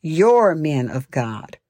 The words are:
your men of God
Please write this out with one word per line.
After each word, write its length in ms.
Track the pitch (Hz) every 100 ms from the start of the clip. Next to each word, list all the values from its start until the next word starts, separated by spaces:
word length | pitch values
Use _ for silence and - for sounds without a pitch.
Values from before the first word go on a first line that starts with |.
your 520 | 160 160 214 240 214
men 340 | 160 156 143 123
of 220 | 131 131
God 480 | 135 117 107 - -